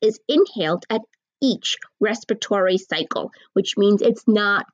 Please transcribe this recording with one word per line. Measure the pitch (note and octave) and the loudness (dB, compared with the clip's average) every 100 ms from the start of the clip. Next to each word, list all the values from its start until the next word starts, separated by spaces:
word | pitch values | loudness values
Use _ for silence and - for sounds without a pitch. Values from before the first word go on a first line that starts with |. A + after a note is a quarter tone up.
is | A3 A3 - | -2 -2 0
inhaled | D4+ G4 G#3+ D#3 F3 - | 2 2 0 -4 -4 -4
at | A3+ A3+ _ _ - | -6 -6 _ _ -2
each | C4+ - - - - - | -2 -2 -4 -8 -10 -4
respiratory | G#3 A#3 - A3 - G3+ F#3 F#3 | -2 -2 -6 -6 -2 0 2 0
cycle, | - E3 - - - _ _ | -2 -6 -6 -6 -8 _ _
which | G3 G3 - | -4 -2 2
means | G3+ G3+ | 2 4
it's | A3+ A3+ - | 2 0 2
not | G#3 G3+ G3+ - | 2 2 0 -4